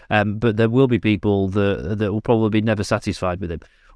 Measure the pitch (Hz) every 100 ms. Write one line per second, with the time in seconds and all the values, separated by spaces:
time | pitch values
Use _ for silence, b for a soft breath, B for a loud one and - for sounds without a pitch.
0 | b 104 104 104 120 107 113 120 135 117
1 | 110 101 104 101 98 104 101 95 71 104
2 | 107 107 - 113 110 107 110 107 98 107
3 | 107 92 92 90 90 80 b b b